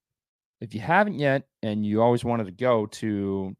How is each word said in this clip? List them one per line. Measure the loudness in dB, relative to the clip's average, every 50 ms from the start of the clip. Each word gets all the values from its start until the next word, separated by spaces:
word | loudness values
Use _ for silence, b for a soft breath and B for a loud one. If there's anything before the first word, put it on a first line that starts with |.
| _ _ _ _ _ _ _ _ _ _ _ -16
if | -14 -12 -10
you | -6
haven't | -2 2 2 2 2 2 0 0
yet, | 0 2 0 0 -2 _ _ _ -6
and | -4 -2 -2 -2
you | 0 2 4
always | 4 4 4 2 0
wanted | -2 -2 -2 -4
to | -6
go | -6 -2 0 2 2 2 0
to, | -4 -6 -6 -4 -2 -2 -2 -2 -2 -2 -4 -4 -6 -10